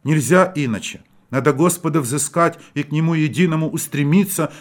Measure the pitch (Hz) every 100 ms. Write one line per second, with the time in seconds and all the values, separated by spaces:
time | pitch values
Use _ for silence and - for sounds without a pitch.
0 | 131 156 117 180 185 147 135 104 - -
1 | - _ _ 127 139 131 170 175 165 156
2 | 127 143 - - 170 - - - 147 151
3 | 160 165 156 117 175 160 160 165 - 143
4 | 143 175 196 - 156 -